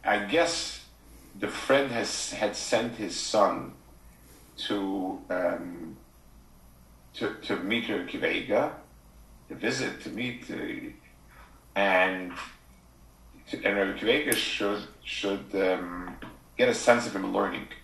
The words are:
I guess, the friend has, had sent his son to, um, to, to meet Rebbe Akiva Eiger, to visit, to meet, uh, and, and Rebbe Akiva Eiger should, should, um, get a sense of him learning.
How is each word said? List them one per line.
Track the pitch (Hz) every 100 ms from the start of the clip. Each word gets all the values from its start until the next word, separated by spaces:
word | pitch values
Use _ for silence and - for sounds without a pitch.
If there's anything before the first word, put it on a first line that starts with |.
| -
I | 104
guess, | 101 151 165 - - - - - - - - 98
the | 101
friend | - - 135 139
has, | 117 104 - -
had | 104 104 -
sent | - 113 120 117
his | 98 -
son | - 107 95 - 65 - - - - - - - - - -
to, | 101 98 98 92 92 -
um, | 90 87 85 85 85 80 - - - - - - - - - - - - -
to, | 117 -
to | - 98
meet | 92 117 -
Rebbe | - -
Akiva | -
Eiger, | - - 123 135 151 - - - - - - - -
to | -
visit, | 113 127 - -
to | -
meet, | 107 123 - -
uh, | - - - - - - - - - - - - 98
and, | 98 92 92 92 90 90 - - - - - - - - - - -
and | - 101 101
Rebbe | 95 95
Akiva | 113 143
Eiger | 147 -
should, | - - 101 104 - -
should, | - - 98 98 - 95
um, | 95 92 90 87 90 - - - - -
get | 123
a |
sense | 110 - 120 104
of | 98
him | 92
learning. | 95 98 - - -